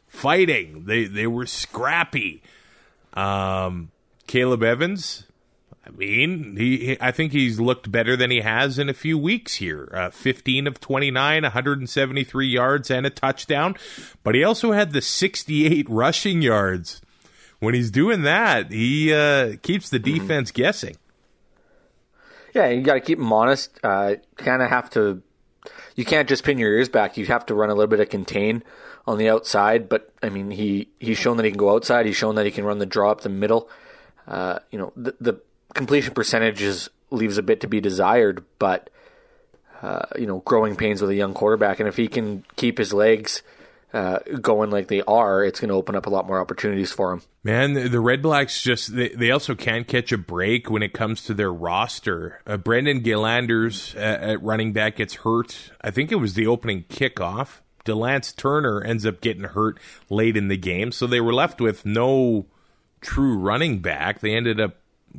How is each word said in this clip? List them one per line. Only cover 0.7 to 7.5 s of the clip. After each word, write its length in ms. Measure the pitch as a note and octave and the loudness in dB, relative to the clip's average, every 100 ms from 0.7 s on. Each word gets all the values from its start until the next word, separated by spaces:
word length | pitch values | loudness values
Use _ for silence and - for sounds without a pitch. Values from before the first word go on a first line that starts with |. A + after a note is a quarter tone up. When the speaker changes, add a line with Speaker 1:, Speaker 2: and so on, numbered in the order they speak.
| D#2 F2+ | -10 -2
Speaker 1:
They, 200 | A#2 G2+ | 0 0
they 220 | G2+ A2+ | -2 -2
were 180 | A#2+ A#2+ | -4 -6
scrappy. 960 | - - - C3 E3+ E3 C3+ G2 D#2 _ - _ _ _ _ _ | -8 -8 -4 -2 0 -2 -4 -6 -10 _ -20 _ _ _ _ _
Um, 760 | F#2+ G2 G2 F#2+ F#2+ F#2 F2+ D#2+ _ _ _ - | -4 -2 -2 -2 -2 -4 -6 -12 _ _ _ -2
Caleb 360 | B2+ B2+ A#2+ | 2 2 2
Evans, 600 | A2+ B2 E3+ G3 - - - _ _ _ _ - - | 2 0 -2 -4 -8 -12 -16 _ _ _ _ -20 -18
I 40 | |
mean, 640 | F#2 G2 A2+ D#3 F3 A#2 G2+ | -10 -4 0 0 -2 -8 -2
he, 200 | B2 B2+ | 0 0
he, 200 | B2 B2+ | -2 -2
I 100 | B2+ | -2
think 200 | C#3 D#3+ | -2 -2
he's 280 | C#3 B2+ | 0 0